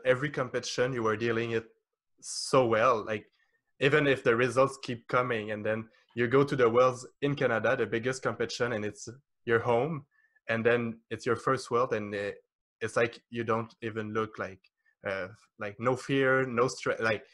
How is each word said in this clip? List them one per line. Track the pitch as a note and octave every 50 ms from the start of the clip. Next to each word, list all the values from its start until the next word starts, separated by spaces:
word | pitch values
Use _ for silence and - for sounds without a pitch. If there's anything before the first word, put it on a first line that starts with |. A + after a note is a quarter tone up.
| -
every | C3 B2+ B2 C#3+ D3+
competition | C#3+ D3 C3 A2+ - B2 - - - C3+ B2 C3 C3+
you | A#2+ A2
were | G#2+ G#2+
dealing | G#2+ A#2 A#2 A2+ A2+ A#2 A#2
it | A#2 A2+ A2+ - _ _ _ _ _ _ _ _ _ _
so | - - - - - - - C3 B2+
well. | A2+ A2+ G#2+ A#2 C3 A#2+ A2 F#2+
Like, | - A2 G#2 - _ _ _ _ _ _ _ _ _ _ _
even | B2+ C#3 C#3 D3+ D3
if | C#3 C3 - -
the | B2+ A#2
results | A2+ B2+ B2 A2+ C3 C3+ C3 - -
keep | - - B2 A2+ -
coming, | - - B2 B2+ B2+ A#2+ G#2+ G#2 G#2+
and | G#2+ G#2 G#2
then | G#2+ A2 A2+ A2+ - _ _ _ _ _
you | A#2+ A#2+
go | A#2+ C3 C3+ C#3
to | C#3 -
the | B2+ B2 A2+
Worlds | A2+ B2 B2+ B2+ B2 A#2+ B2+ - _ _
in | C#3 C#3+ C#3+
Canada, | C#3 C#3 B2 A2+ A2 G#2+ A2+ C3
the | B2 A2+
biggest | G#2 A2+ A2+ A2+ B2+ C3 - -
competition, | B2 A2 G#2+ A#2 A2 - - A#2+ A#2+ A#2+
and | G#2+ G#2+
it's | G#2 G#2 - - A#2 A#2+ C3+ _ _ _ _ _
your | A#2 A#2 A2+
home, | A#2 B2 A#2 A#2 C3+ D#3+ E3 C3+ - _ _ _ _ _ _ _ _
and | - A2+ A2+ A2
then | A#2 A#2+ A#2+ A#2+ A#2 A2 - _ _
it's | A#2 G#2+ -
your | B2 A2+
first | - - C#3+ C3+ B2 - -
World, | A#2+ A#2 C3 B2+ A#2
and | G#2+ G#2 G2+ G#2
it, | G2+ G2+ G2+ F#2+ - _ _ _ _ _ _ _ _
it's | A2+ A2 -
like | B2 A#2+ A#2 - - _ _
you | A#2 A#2 A#2
don't | A2+ A2+ A2+ A2+ A2+ - _
even | A#2 A2+ G#2+ A2 G#2+ G#2+ G#2
look | A2 A2 G#2+ - -
like, | G2 F#2+ F#2+ - _ _ _ _ _ _ _ _ -
uh, | G2+ G2 F#2+ F#2 F#2+ A2 - _ _ _ -
like, | G#2+ G#2 G#2 -
no | A2+ B2+ C3
fear, | - - - C#3 C3+ C3+ C3 C3 C3 C3
no | C3 A#2 A#2 B2
stre-, | C3 - - - C3 - -
like, | A2+ A2+ G#2+ G2+ - _